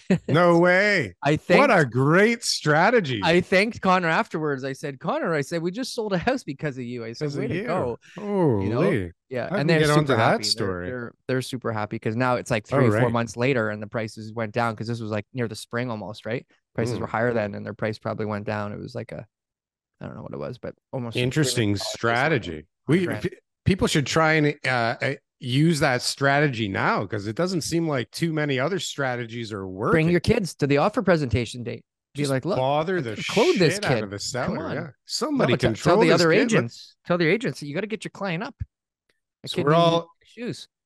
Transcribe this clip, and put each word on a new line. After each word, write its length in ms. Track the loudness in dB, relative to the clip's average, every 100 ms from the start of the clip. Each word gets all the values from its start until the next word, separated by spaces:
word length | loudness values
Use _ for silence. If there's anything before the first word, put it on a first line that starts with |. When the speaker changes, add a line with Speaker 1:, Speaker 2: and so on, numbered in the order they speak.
| 0
Speaker 1:
it." 100 | 0
<laughs> 40 | 2
Speaker 2:
No 300 | 4 6 6
way. 560 | 6 4 4 2 0 -2
Speaker 1:
I 100 | 0
Speaker 2:
What 80 | 0
Speaker 1:
thanked 300 | 4 6 6
Speaker 2:
a 100 | 6
great 580 | 4 2 4 6 4 2
strategy. 800 | -2 -2 2 4 4 4 2 0
Speaker 1:
I 180 | 2 2
thanked 380 | 4 2 2 0
Connor 260 | 2 2 2
afterwards. 560 | 0 0 -2 -2 -2
I 80 | -6
said, 260 | -8 -10 -8
"Connor," 360 | -4 -2 -2
I 80 | -2
said, 180 | -2 -4
"we 80 | -4
just 240 | -4 -6
sold 180 | -6 -2
a 40 | 0
house 240 | 0 -2
because 340 | -4 -8 -6 -6
of 60 |
you." 200 | -8 -8
I 80 | -10
said, 140 | -6 -6
Speaker 2:
'Cause 80 | -4
of 40 |
Speaker 1:
"Way 60 | -4
to 60 | -4
Speaker 2:
you. 100 | -4
Speaker 1:
go." 320 | -2 -2 -6 -12 -12
You 540 | -4 2 2 2 0
know? 120 | 2
Speaker 2:
Holy. 300 | 2 2 -2 -10 _
Speaker 1:
Yeah. 200 | -8 -4
Speaker 2:
How 60 | -2
Speaker 1:
And 120 | 2
Speaker 2:
can 0 |
you 60 |
Speaker 1:
they're 60 | 4
Speaker 2:
get 100 | 4
onto 160 | 4 4
Speaker 1:
super 100 | 4
Speaker 2:
that 60 | 4
Speaker 1:
happy. 120 | 2
They're, 60 | 0
Speaker 2:
story? 360 | -2 -2 -4 -6
Speaker 1:
they're, 260 | -8 -10 -10 -4
they're 140 | -4
super 300 | -4 -6 -4
happy 260 | -4 -4 -4
'cause 160 | -4 0
now 200 | 0 0
it's, 140 | 0
like, 160 | -4 0
Speaker 2:
Oh, 60 | 2
Speaker 1:
three 100 | 4
or 40 |
four 80 | 4
Speaker 2:
right. 120 | 2
Speaker 1:
months 240 | 0 -2 -2
later 320 | 0 0 -2
and 120 | -4
the 40 | -8
prices 440 | -6 -8 -8 -12
went 200 | -8 -4
down 200 | -2 -2 -2
'cause 100 | -6
this 140 | -6
was, 100 | -4
like, 160 | -6 -6
near 140 | -6 -6
the 80 | -8
spring 340 | -8 -6 -6
almost, 340 | -8 -10 -12
right? 220 | -8 -8 -8 _ _
Prices 240 | -6 -4 -4
were 60 | -4
Speaker 2:
Mm. 40 |
Speaker 1:
higher 220 | -2 0
then 200 | 0 -2 -6
and 100 | -10
their 80 |
price 240 | -6 -6 -6
probably 280 | -6 -6 -6
went 200 | -6 -6
down. 260 | -6 -6
It 60 | -8
was, 160 | -12
like, 160 | -12 -12
a, 140 | -14 -16 _ _ _ _ _ _ _
I 60 | -16
don't 80 | -14
know 60 |
what 100 | -14
it 60 | -10
was, 200 | -10 -10
but 160 | -14 -14 _
almost 240 | -10 -6 -4
Speaker 2:
Interesting 380 | -2 0 0
Speaker 1:
three 80 | 0
million 140 | 0 0
dollars 140 | -4
Speaker 2:
strategy. 640 | -4 0 2 2 0 -4 -10
Speaker 1:
on 60 |
the 40 | -14 _ 0 0
Speaker 2:
We, 60 | 0
Speaker 1:
grand. 160 | -4
Speaker 2:
p-, 140 | -6 -8 _ _
people 240 | 0 2 2
should 180 | 0 2
try 260 | 2 4
and, 120 | 4 2 0 -2
uh, 20 | 0 0 0
uh, 120 | -4 -6 _ _
use 400 | -2 2 4 4
that 200 | 2 2
strategy 680 | -2 0 2 4 2 0 -2
now 360 | 0 0 -2
'cause 220 | -2 -6 -6
it 80 | -4
doesn't 260 | -2 -2
seem 260 | -4 -2 -2
like 220 | -2 -4
too 200 | -4 -2
many 260 | -2 -2 0
other 180 | -2 -2
strategies 720 | -6 -4 -4 -4 -6 -10 -8
are 100 | -8 -8
Speaker 1:
Bring 80 |
Speaker 2:
working. 340 | -4 0 2 4
Speaker 1:
your 100 | 2
kids 340 | 2 0 -2
to 120 | -2 2
the 120 | 2
offer 240 | 2 2
presentation 600 | 2 2 2 -2 -2 -6
date. 200 | -10 -10 -14 _ _
Be 40 | -4
Speaker 2:
Just 80 | 0
Speaker 1:
like, 140 | 0 0
"Look, 100 | 0
Speaker 2:
bother 420 | 2 0 0 -2
Speaker 1:
I 20 |
Speaker 2:
the 160 | -4 -6
Speaker 1:
could 100 | -2
clone 320 | 2 4 4
this 160 | 4
Speaker 2:
shit 100 | 2
out 80 | 0
of 60 | 0
Speaker 1:
kid. 120 | -2
Speaker 2:
the 0 | -6
Speaker 1:
Come 20 |
Speaker 2:
seller, 460 | -6 -4 -4 -4 -6
Speaker 1:
on." 60 |
Speaker 2:
yeah. 120 | -8 -10 -14
Somebody 480 | -10 -6 -2 2 2
Speaker 1:
No, 20 | 2
t-, 100 | 0
Speaker 2:
control 300 | 0 4 6
Speaker 1:
tell 40 |
the 40 | 6
Speaker 2:
this 60 |
Speaker 1:
other 160 | 6 4
Speaker 2:
kid. 60 | 4
Let 60 |
Speaker 1:
agents. 520 | 4 2 0 -6 -20 _
Tell 140 | -4 0
the 80 | 2
agents 340 | 0 -2 -8
that 60 | -8
you 80 |
gotta 140 | -6 -6
get 160 | -8
your 60 | -10
client 300 | -10 -6 -6
up. 100 | -8 -10 -14 _ _ _ _ _ _ _
That 80 | -8
Speaker 2:
So 60 | -2
Speaker 1:
kid 80 | 2
Speaker 2:
we're 60 |
Speaker 1:
needs 60 | 4
Speaker 2:
all, 300 | 4 2 -2 _
Speaker 1:
shoes. 440 | _ -12 -10 -10 -14 _